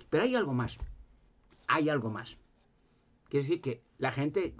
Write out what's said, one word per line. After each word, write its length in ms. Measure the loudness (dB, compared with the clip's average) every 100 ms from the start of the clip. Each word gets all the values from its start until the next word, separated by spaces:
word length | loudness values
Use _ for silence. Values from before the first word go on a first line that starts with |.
| 0
pero 140 | 2
hay 120 | 4 2
algo 180 | 2
más, 240 | 0 -2 -4 -10 -10 -20 -20 _ _ _ -12 0
hay 220 | 2 4
algo 200 | 2 -2
más. 280 | -6 -10 -18 _ _ _ _ _ _ _ _ _
Quiere 180 | -2 0
decir 160 | -2
que 220 | -2 -6 _ -4
la 140 | -2
gente, 440 | 0 0 0 -2